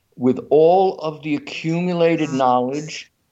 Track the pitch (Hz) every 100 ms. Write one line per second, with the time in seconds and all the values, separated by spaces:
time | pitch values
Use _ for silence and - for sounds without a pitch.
0 | _ - 123 127 - 147 160 185 190 185
1 | 156 151 151 143 - - 160 165 180 170
2 | 165 160 151 131 127 123 123 143 156 -
3 | - _ _